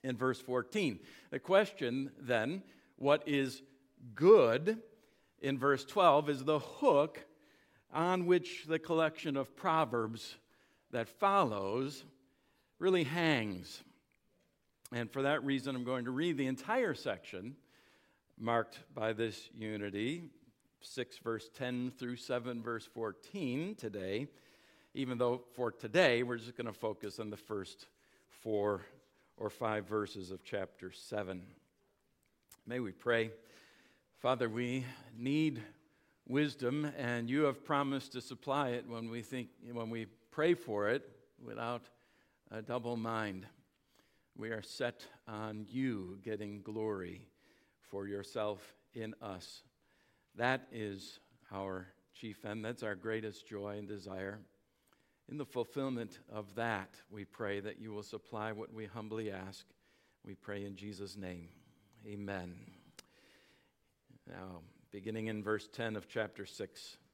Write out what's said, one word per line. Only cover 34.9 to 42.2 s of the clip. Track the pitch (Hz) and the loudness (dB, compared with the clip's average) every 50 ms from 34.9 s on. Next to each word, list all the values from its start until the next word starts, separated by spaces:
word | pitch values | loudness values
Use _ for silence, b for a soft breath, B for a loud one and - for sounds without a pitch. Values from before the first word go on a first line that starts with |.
| 131 B B B - | -10 B B B -12
need | 117 120 131 143 156 156 156 135 113 107 B B B B B B B B B B B B - | -6 -2 2 2 4 4 2 2 -2 -10 B B B B B B B B B B B B 0
wisdom, | 123 143 151 147 - - 127 120 135 151 151 147 139 - | 2 2 2 2 -2 -2 0 0 0 0 -2 -2 -4 -4
and | 131 120 120 117 117 117 | -2 0 0 0 0 2
you | 131 147 156 | 2 4 4
have | 139 131 135 - | 4 2 -2 -2
promised | - 151 139 143 135 139 135 127 - | 2 2 2 2 2 -2 -4 -6 -6
to | - 127 | -10 -10
supply | - - 131 - - 143 135 147 143 127 | -10 -10 -14 -10 -2 0 0 2 2 0
it | 120 120 - | 0 -2 -4
when | - 117 113 113 113 | -6 -8 -8 -6 -6
we | 113 120 | -8 -8
think, | 107 - 131 127 117 - - _ - 117 | -8 -6 -6 -6 -8 -8 -14 _ -14 -10
when | 120 120 113 110 | -6 -6 -6 -4
we | 117 113 110 101 - _ _ _ | -4 -6 -6 -8 -12 _ _ _
pray | - - 151 175 175 | 0 4 4 4 4
for | 170 - 123 107 104 101 104 | 4 2 -2 0 2 2 2
it | 123 143 - - - - _ _ _ - 123 | 2 0 -2 -8 -20 -20 _ _ _ -18 -14
without | 117 110 113 117 117 123 117 - - b b b b b b | -12 -8 -6 -6 -4 -6 -6 -8 -16 b b b b b b